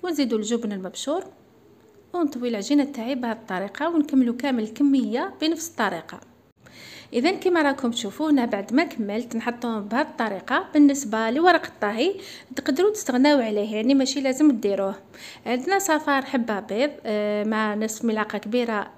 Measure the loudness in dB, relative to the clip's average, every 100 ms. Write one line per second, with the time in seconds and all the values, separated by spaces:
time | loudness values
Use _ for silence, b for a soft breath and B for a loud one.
0 | -4 -2 0 0 0 -2 -2 -6 -8 -8
1 | -4 -4 -6 -18 _ _ _ _ _ -20
2 | _ -2 -2 -2 -4 -4 2 2 2 -2
3 | -4 -4 -4 -6 -4 -6 -4 -4 0 0
4 | 2 2 2 0 0 0 -2 2 4 4
5 | 2 -2 -4 -2 -2 -2 -6 -2 -2 -2
6 | -12 -18 -20 _ _ _ -20 B B B
7 | B 0 0 2 2 2 2 2 -2 -2
8 | -6 -4 2 2 2 -2 0 0 0 -2
9 | -4 -4 -4 -4 -4 -6 -6 -6 -2 -2
10 | -2 -2 -4 -4 -2 -4 0 6 6 6
11 | -2 -2 0 4 6 4 2 -4 -4 0
12 | -2 -2 B B B -6 -2 2 2 0
13 | -2 4 6 6 2 0 -2 -2 4 4
14 | 4 0 -2 4 4 4 0 0 -2 -4
15 | -14 B B B -4 -2 0 0 2 0
16 | 2 0 0 -2 0 -4 -4 -2 -2 -2
17 | -4 -2 0 -2 -2 0 0 -2 -4 -4
18 | -2 -2 -2 -6 -2 -2 0 -4 -6